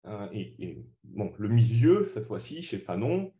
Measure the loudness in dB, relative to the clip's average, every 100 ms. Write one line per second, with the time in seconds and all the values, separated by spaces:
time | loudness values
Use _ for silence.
0 | -12 -10 -8 -8 -10 -10 -12 -12 -18 _
1 | -14 -6 -6 -4 2 6 6 6 6 6
2 | 2 -4 -8 -8 -8 -12 -8 -8 -6 -2
3 | 0 0 -2 _